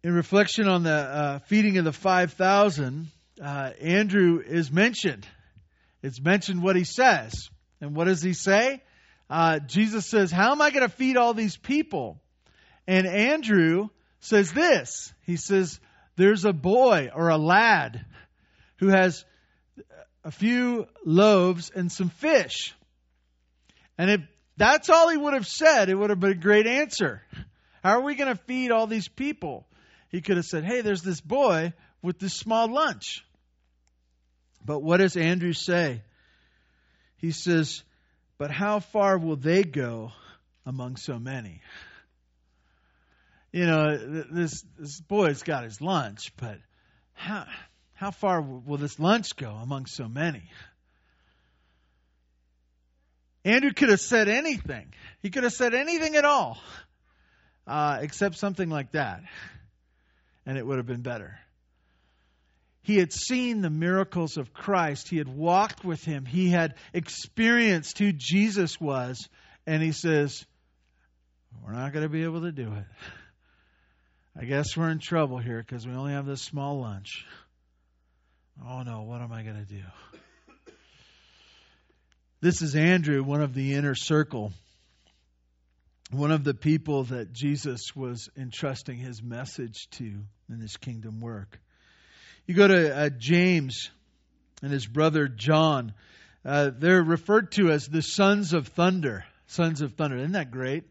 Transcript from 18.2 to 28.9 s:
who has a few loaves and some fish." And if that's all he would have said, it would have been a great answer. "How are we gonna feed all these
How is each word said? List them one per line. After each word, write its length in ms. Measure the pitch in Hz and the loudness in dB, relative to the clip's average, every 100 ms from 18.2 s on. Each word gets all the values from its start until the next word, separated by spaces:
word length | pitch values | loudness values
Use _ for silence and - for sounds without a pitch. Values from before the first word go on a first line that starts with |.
| _ _ _ _ _ _ | _ _ _ _ _ _
who 100 | 190 | 4
has 340 | 190 185 - - _ _ _ _ - - - - _ 160 | 6 4 0 -16 _ _ _ _ -20 -20 -20 -20 _ -16
a 60 | |
few 540 | - 214 247 247 240 - _ 240 | -2 0 2 0 -2 -6 _ 2
loaves 680 | 170 214 196 180 175 170 | 6 8 6 4 0 -6
and 160 | 190 175 | -6 -6
some 200 | - 180 | -2 -6
fish." 640 | - 302 285 156 - - - _ _ _ _ _ _ _ _ _ _ _ - | -2 4 4 4 -8 -10 -12 _ _ _ _ _ _ _ _ _ _ _ -2
And 120 | 180 | 2
if 100 | 208 147 _ _ - | 2 -2 _ _ 4
that's 340 | 214 302 - | 6 6 6
all 180 | 330 330 | 8 8
he 80 | 320 | 4
would 160 | 294 | 0
have 140 | 277 190 | -2 -2
said, 420 | - 311 277 190 | 4 6 6 4
it 60 | 190 | 2
would 160 | 208 | 2
have 80 | 196 | 2
been 140 | 196 | 2
a 20 | 190 | 2
great 320 | 180 208 220 | 4 6 6
answer. 560 | 254 302 - 160 104 _ - - _ _ _ | 0 -2 -2 -4 -4 _ -18 -18 _ _ _
"How 100 | 185 | 2
are 100 | 226 | 2
we 100 | 277 | 2
gonna 220 | 269 269 226 | -2 -2 -2
feed 360 | - 254 247 | -4 -4 2
all 140 | 226 | 2
these 220 | 220 | 2